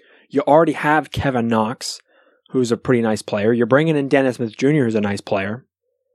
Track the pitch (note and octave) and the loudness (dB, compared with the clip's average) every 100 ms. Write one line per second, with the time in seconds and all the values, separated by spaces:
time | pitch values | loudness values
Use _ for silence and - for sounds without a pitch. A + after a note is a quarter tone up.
0 | _ _ _ C3+ C#3 D3+ E3 C3+ D3+ D3+ | _ _ _ -2 4 4 4 0 0 0
1 | C#3 - C#3+ B2+ A#2 A2+ A2 - - - | 0 -4 -2 -2 0 0 0 -6 -12 -14
2 | _ _ _ _ _ C3 A#2 A2+ - B2 | _ _ _ _ _ -4 -2 -2 0 0
3 | A2+ G#2+ - G#2+ G#2 A#2+ A2+ C3+ D#3+ D3 | 0 -2 -4 -2 0 0 2 2 2 0
4 | C#3 C#3+ C3+ A#2+ A#2 - C#3 D3+ A#2 A2 | 0 2 0 -2 -8 -2 0 2 0 0
5 | G2+ G2+ - G2+ G2 A#2+ - _ _ _ | -2 -4 -4 -4 -4 -10 -14 _ _ _
6 | _ | _